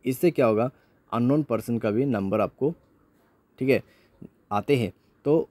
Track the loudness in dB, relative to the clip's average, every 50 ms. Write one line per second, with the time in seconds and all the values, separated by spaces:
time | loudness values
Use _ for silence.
0 | -4 -4 -2 0 0 0 2 2 2 2 2 2 0 -2 _ _ _ _ _ _
1 | _ _ -2 0 2 2 2 0 0 -2 -4 -4 -4 -4 -6 -2 -2 -2 0 0
2 | -2 0 -2 -2 -2 -2 0 0 0 -2 _ _ -4 -4 -4 _ _ _ _ _
3 | _ _ _ _ _ _ _ _ _ _ _ -4 0 0 0 0 0 _ _ _
4 | _ _ _ _ -20 -20 _ _ _ _ -4 -4 0 0 0 0 0 -4 -6 _
5 | _ _ _ _ _ 0 0 0 0 _